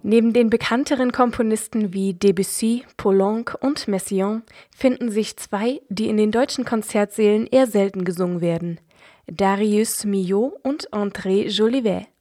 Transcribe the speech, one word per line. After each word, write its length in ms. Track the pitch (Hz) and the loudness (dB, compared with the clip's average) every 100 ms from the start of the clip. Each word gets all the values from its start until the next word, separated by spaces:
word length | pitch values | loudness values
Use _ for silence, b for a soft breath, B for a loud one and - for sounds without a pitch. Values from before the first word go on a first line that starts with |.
| 208 | 4
Neben 200 | 226 226 | 4 4
den 180 | 226 233 | 4 4
bekannteren 600 | 233 - 233 294 277 254 | 2 0 -2 0 0 0
Komponisten 800 | 240 247 226 226 220 - 226 214 | 2 0 2 0 0 -2 -2 -2
wie 200 | 190 196 | -2 -2
Debussy, 720 | 175 202 190 190 - 226 233 - - | 2 2 4 0 -2 -2 -2 -6 -4
Poulenc 600 | 208 196 196 220 233 - | 2 4 2 0 -6 -4
und 260 | 262 294 - | -2 -2 -2
Messiaen 560 | 190 - 196 196 220 - B B _ | -4 -2 -2 -2 -4 -8 B B _
finden 320 | 269 247 240 | 0 0 -2
sich 280 | 208 214 - | -2 -4 -8
zwei, 460 | - 202 220 277 _ | -8 -4 -2 -4 _
die 200 | 196 214 | -4 -2
in 80 | 214 | 2
den 160 | 214 | 2
deutschen 320 | 220 285 - | 2 0 -2
Konzertsälen 800 | 240 226 214 214 202 - 214 208 226 | -2 -2 -2 -2 -2 2 2 2 2
eher 220 | 262 262 | 2 4
selten 360 | 208 196 190 | 2 0 0
gesungen 360 | 180 175 180 175 | -4 -2 -2 0
werden: 400 | 170 165 175 165 b b b b b | -2 -2 -4 -8 b b b b b
Darius 760 | 165 196 196 214 208 220 - | -2 0 2 2 2 0 -2
Milhaud 500 | 214 196 185 196 254 381 | -2 -2 0 0 0 -2
und 260 | 262 302 - | -6 -6 -6
André 560 | 214 202 - 190 190 - | -4 -4 -4 0 0 0
Jolivet 600 | 202 220 262 226 180 202 _ | 0 2 2 0 -2 -6 _